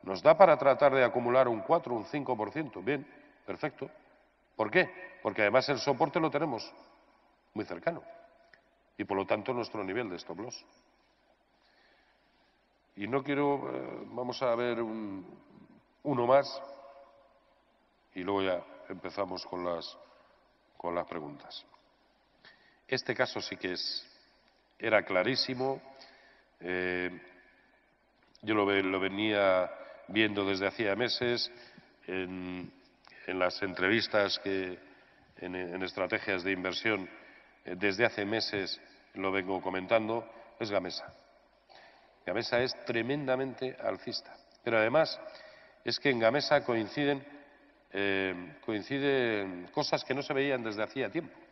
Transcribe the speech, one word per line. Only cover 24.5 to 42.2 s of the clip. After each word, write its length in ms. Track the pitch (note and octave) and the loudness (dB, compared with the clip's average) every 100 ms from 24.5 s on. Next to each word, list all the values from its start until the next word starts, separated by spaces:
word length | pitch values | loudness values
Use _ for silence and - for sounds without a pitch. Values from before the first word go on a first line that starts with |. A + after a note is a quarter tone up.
| _ _ _ | _ _ _
era 260 | A2+ G#2+ | 2 2
clarísimo. 760 | - F#2 G2 C3 - B2+ C3 C3+ - - - - - - _ _ | 4 2 2 2 -2 0 -2 -2 -8 -20 -20 -20 -20 -20 _ _
Eh, 500 | F2 F2+ F2+ F2+ F2+ F2+ - - - _ _ _ _ _ _ _ _ - | -6 -2 0 -2 -4 -6 -18 -20 -20 _ _ _ _ _ _ _ _ -12
yo 100 | G#2 | 0
lo 140 | G#2+ G2+ | 2 4
ve-, 160 | G2 | 4
lo 160 | F#2+ F#2+ | 4 0
venía 720 | F#2+ G2 A2 G#2 G2 F#2 F2+ - - - - | 0 0 2 4 6 6 2 -4 -16 -18 -4
viendo 380 | G2 A2 G2+ G2 | 2 2 2 0
desde 220 | G2 G2 | 0 -2
hacía 280 | - G#2+ G2 | 0 -2 0
meses 560 | A#2+ - A#2+ A#2+ - - - - - _ - | 0 0 0 0 -4 -8 -20 -20 -20 _ -8
en, 680 | F#2 F#2 F#2 F2+ F2+ F2 - _ _ - - - | -6 -4 -6 -8 -8 -10 -16 _ _ -20 -16 -6
en 140 | F#2 | 0
las 200 | F2+ - | 0 0
entrevistas 720 | G2 F2 F#2 A2 G2+ G#2+ G2 - | -6 0 2 4 4 2 2 0
que, 400 | G2 G2 F#2 F2+ - - - - _ - | -2 -2 -2 -8 -16 -20 -20 -20 _ -12
en, 180 | F2+ F#2 | -8 -6
en 260 | F2+ F2+ | -6 -4
estrategias 600 | F#2 - A2 G#2+ - F#2+ | -6 -2 -2 -2 0 -2
de 80 | F2+ | 0
inversión, 580 | F#2+ F#2 E2+ A2+ G#2 F2+ - - - - _ - | -2 -2 -2 0 0 -4 -14 -20 -20 -20 _ -12
eh, 100 | F#2 | -2
desde 300 | G2+ G2 A#2 | 0 2 0
hace 180 | - | 0
meses 560 | G2+ A2 - G2+ F#2 - - - - - | -2 -2 -2 -4 -4 -8 -14 -20 -18 -4
lo 160 | F#2+ | -2
vengo 280 | G2 F#2 F#2+ | 0 0 -2
comentando, 640 | F#2+ F#2 F#2 A2+ A2 A2+ - - - - | -2 -4 2 2 4 -4 -6 -18 -20 -8
es 100 | A2+ | -2
Gamesa. 420 | G2+ F2+ - - - _ _ _ _ _ - - - - _ | -2 -2 -8 -12 -18 _ _ _ _ _ -20 -20 -20 -20 _